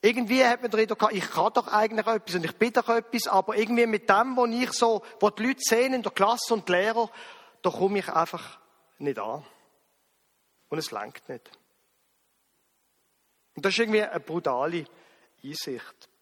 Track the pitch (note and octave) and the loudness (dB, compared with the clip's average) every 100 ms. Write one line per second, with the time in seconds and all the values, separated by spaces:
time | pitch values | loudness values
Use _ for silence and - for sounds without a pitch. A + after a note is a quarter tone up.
0 | G#3+ A3+ A3+ B3+ B3+ A#3+ A#3+ G#3+ A3 A3 | 2 2 0 4 4 2 -2 0 0 2
1 | G#3+ G#3 - - G3 A#3 - G#3+ A3 A3 | 0 0 -4 0 2 2 0 0 2 0
2 | G#3+ A3+ - F3+ E3 - A#3 A#3+ - A#3 | 0 -2 -2 -4 -4 0 0 2 0 -2
3 | A3+ B3 - G3 F#3+ G#3 A3 A#3 A#3 G#3+ | 0 -4 2 2 2 0 0 2 2 0
4 | - G3+ B3+ B3+ A#3+ A#3 B3+ - A#3 G#3+ | 4 4 4 2 0 0 -2 2 2 2
5 | - - G#3 - A3+ C4+ - A3+ C4 C4 | -4 0 0 2 -2 -2 0 2 2 0
6 | G#3+ - G3+ A#3+ - A3+ F3 F3+ G3+ A3+ | -4 0 2 2 -2 -4 0 0 2 0
7 | A3 - - - - _ F#3 E3+ F#3+ G3+ | -2 -4 -20 -20 -20 _ -4 0 0 0
8 | F3+ E3 E3 E3+ - - _ _ _ _ | -2 -2 -2 -4 -14 -20 _ _ _ _
9 | C#3+ B2 G#2 C3+ D3+ _ _ _ _ _ | -6 -6 -6 -8 -12 _ _ _ _ _
10 | _ _ _ _ _ _ _ D3+ D3+ G#2+ | _ _ _ _ _ _ _ -8 -8 -10
11 | G#2+ - - B2+ - - _ _ _ _ | -10 -14 -16 -16 -16 -20 _ _ _ _
12 | _ _ _ _ _ _ _ _ _ _ | _ _ _ _ _ _ _ _ _ _
13 | _ _ _ _ _ - F#3+ F#3+ A3+ G#3+ | _ _ _ _ _ -4 -2 0 2 2
14 | G#3+ E3+ - E3 E3 B2+ D3 E3+ D3 - | 0 -6 -6 -4 -2 -2 -2 -4 -10 -18
15 | _ _ _ _ C#3 D3+ - B2 - - | _ _ _ _ -14 -12 -10 -10 -12 -20
16 | - _ | -20 _